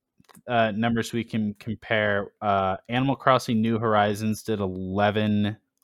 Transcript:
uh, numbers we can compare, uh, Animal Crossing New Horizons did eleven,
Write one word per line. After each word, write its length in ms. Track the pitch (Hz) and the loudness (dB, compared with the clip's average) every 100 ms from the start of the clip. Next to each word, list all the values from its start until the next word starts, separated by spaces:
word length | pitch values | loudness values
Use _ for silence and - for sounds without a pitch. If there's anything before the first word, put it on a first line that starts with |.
| _ _ _ - - | _ _ _ -20 -2
uh, 240 | 117 110 | 2 2
numbers 420 | 104 117 117 110 | 2 0 0 -2
we 100 | 120 | -4
can 300 | 113 117 107 101 | -4 -2 -4 -6
compare, 760 | - 107 - 110 107 101 98 - | -10 -10 -2 0 2 0 -4 -6
uh, 360 | 107 98 95 95 - | -2 0 0 -4 -4
Animal 260 | 123 135 123 | -2 -2 0
Crossing 460 | 139 127 - 110 | 4 4 4 0
New 160 | 113 113 | 2 0
Horizons 640 | 113 107 104 104 110 107 | 2 2 2 0 -2 -4
did 160 | - 107 | -4 -2
eleven, 1000 | 95 92 92 95 104 104 107 104 104 107 _ _ | -2 -4 -6 2 2 2 0 2 0 -4 _ _